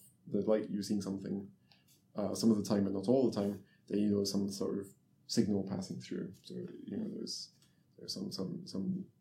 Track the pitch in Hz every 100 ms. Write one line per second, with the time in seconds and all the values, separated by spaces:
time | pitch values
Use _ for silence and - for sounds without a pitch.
0 | - _ - 101 101 110 - 104 98 104
1 | 95 95 95 101 - - _ - _ _
2 | _ - 98 - 113 104 101 101 98 98
3 | 95 131 117 107 101 98 - _ - 101
4 | 104 101 98 101 98 - - - - -
5 | _ _ - - 101 101 95 - - -
6 | - - - - - 185 - - - 202
7 | - - - - - _ _ _ _ -
8 | - - 98 - 92 - - 98 95 -
9 | - _